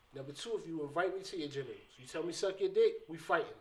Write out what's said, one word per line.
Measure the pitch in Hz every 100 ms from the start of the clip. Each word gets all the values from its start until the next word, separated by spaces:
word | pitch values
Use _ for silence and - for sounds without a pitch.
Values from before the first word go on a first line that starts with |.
| _
Number | 135 135
two, | 143 233 202
if | 165
you | 160
invite | 143 160 190 190
me |
to | - 180
your | 143
genitals. | 135 123 104 - -
You | 127
tell | 165
me | 170
suck | - 196 190
your | 190
dick, | 208 226 - -
we | 160
fighting. | - 170 - -